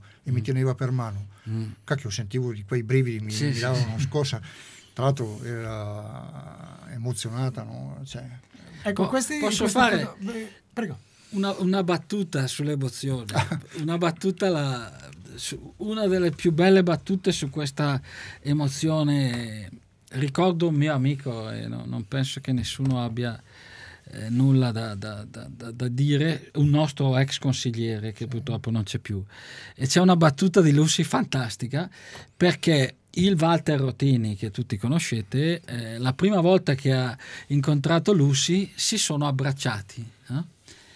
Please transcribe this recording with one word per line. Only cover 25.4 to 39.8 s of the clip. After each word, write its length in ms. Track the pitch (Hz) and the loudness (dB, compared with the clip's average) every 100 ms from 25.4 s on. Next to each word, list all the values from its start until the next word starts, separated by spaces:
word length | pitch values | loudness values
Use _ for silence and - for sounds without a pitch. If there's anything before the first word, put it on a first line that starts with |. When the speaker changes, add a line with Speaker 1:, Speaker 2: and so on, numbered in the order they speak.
| 127 | -16
Speaker 2:
da, 220 | 135 117 | -14 -14
da 160 | 117 123 | -6 -4
dire, 640 | 123 143 143 156 147 - - | 0 2 4 2 -2 -6 2
un 120 | 143 | 4
nostro 480 | 143 151 - 139 127 | 6 2 0 2 2
ex 200 | 135 - | 2 0
consigliere 720 | 143 127 127 113 113 110 110 | -2 0 -2 -2 -2 -4 -6
che 120 | 107 117 | -8 -8
Speaker 1:
Sì. 20 | |
Speaker 2:
purtroppo 420 | 120 107 113 113 | -6 -4 -6 -2
non 120 | 113 | -2
c'è 140 | 104 - | -2 -6
più. 240 | - 101 98 - - - - - | -6 -8 -8 -14 -20 -18 -18 -6
E 120 | 131 | 2
c'è 140 | 175 | 4
una 160 | 185 175 | 6 8
battuta 420 | 160 135 190 190 | 6 4 4 6
di 140 | 160 | 6
Lucy 300 | 143 156 - | 6 4 2
fantastica, 840 | 160 - 226 135 117 - 117 139 185 - - - - _ | 0 0 0 -2 -4 -6 -6 -4 -6 -10 -20 -20 -20 _
perché 600 | 175 - - 151 131 - _ | 2 4 2 4 2 -2 _
il 260 | - 185 185 | 0 2 4
Walter 400 | 160 165 - 147 | 4 2 2 0
Rotini, 560 | 135 - 139 127 110 101 | 0 0 4 4 2 -4
che 160 | 110 | -6
tutti 240 | 101 120 104 | -6 -4 -2
conoscete, 840 | 120 160 160 113 101 127 156 170 | 0 0 0 -4 -2 0 0 -2
eh, 340 | - 120 113 113 | -6 -8 -8 -4
la 140 | 127 | -4
prima 280 | 131 190 208 | 2 2 4
volta 340 | 170 185 185 139 | 6 6 4 0
che 160 | 135 | 2
ha 240 | 131 127 117 - - - | 2 0 -4 -14 -18 -2
incontrato 640 | 143 139 147 147 165 165 | 0 2 2 4 2 4
Lucy 580 | 196 143 135 - 185 190 - | 4 6 4 2 2 0 -2
si 220 | - 214 | -2 0
sono 300 | - 147 147 | 0 0 0
abbracciati, 800 | 135 139 139 - 107 | 0 0 -2 -2 -4